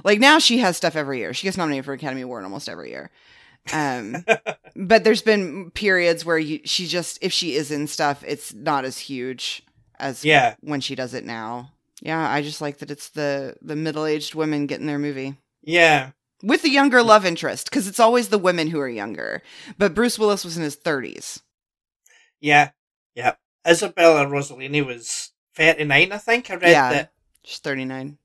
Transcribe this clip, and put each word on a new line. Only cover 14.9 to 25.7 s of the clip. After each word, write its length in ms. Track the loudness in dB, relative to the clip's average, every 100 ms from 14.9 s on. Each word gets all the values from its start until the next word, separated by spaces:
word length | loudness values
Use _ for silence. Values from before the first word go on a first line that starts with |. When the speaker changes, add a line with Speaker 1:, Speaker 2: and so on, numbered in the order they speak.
| -4
Speaker 1:
movie. 360 | -6 -6 -10 -12 _ _
Speaker 2:
Yeah. 500 | -2 4 4 4 0 -12 _ _
Speaker 1:
With 200 | 0 2
the 60 | 2
younger 300 | 4 6 6
love 220 | 8 6 6
interest, 440 | -2 -4 -6 -6
'cause 160 | -4 -2
it's 120 | 4
always 300 | 4 4 2
the 80 | 0
women 280 | 2 0 0
who 120 | -2
are 100 | -4
younger. 520 | -6 -8 -8 -8 -10 -12 -20 -14 0
But 160 | 0
Bruce 240 | 2 2 2
Willis 240 | 2 0
was 140 | -2 -6
in 60 |
his 120 | -6 -6
thirties. 640 | -4 -4 -4 -12 -14 -16 _ _ _ _ _ _ _ _ _ _
Speaker 2:
Yeah, 280 | 4 4 4 -2 _ _ _ -4
yeah. 200 | -2 -2 _ _ 2
Isabella 600 | 2 0 4 6 6 4
Rossellini 600 | -2 -6 -10 -6 -2 -2
was 460 | -6 -10 -10 -12 _ _ 2
thirty-nine, 560 | 4